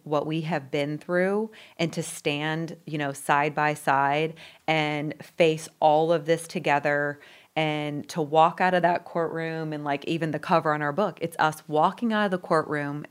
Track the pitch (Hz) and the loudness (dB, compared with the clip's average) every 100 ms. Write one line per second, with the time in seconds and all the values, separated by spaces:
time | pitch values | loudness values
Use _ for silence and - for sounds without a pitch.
0 | 151 147 156 160 156 160 131 151 143 151 | -4 -2 -2 -4 -2 -4 -4 -4 -2 -4
1 | - 180 185 208 220 - - - 165 - | -2 0 0 0 -4 -10 -16 -4 -4 -4
2 | 160 - 156 147 156 160 165 - - 151 | -8 -4 -4 -2 -2 -4 -6 -10 -10 -4
3 | 143 139 - 147 151 151 151 147 - 135 | -4 -4 0 2 2 2 0 0 0 2
4 | 139 147 160 160 - - - 160 151 151 | 2 2 -2 -6 -18 -10 0 0 0 -2
5 | 147 - - - 165 156 - - 156 151 | -6 -8 -8 4 4 4 -6 2 4 4
6 | 160 170 147 160 - 180 151 143 147 143 | 4 2 2 -2 -2 -4 2 2 2 0
7 | 147 143 - - _ - 156 151 147 147 | -2 -6 -14 -20 _ -2 -2 -2 -4 -6
8 | - 170 147 156 165 165 185 180 175 170 | -6 -6 0 4 4 4 2 4 2 0
9 | - 170 160 160 160 160 160 151 147 143 | -4 -4 -2 -4 -6 -6 -6 -6 -4 -4
10 | - 165 160 147 - 170 156 151 147 143 | -2 -2 -2 -4 2 2 2 0 -2 -2
11 | 202 - 165 - 156 156 - 151 175 185 | -2 -2 -8 0 0 0 -2 2 2 0
12 | 233 214 208 180 - 160 156 147 143 147 | -2 0 0 0 0 0 2 -2 -4 -6
13 | - | -6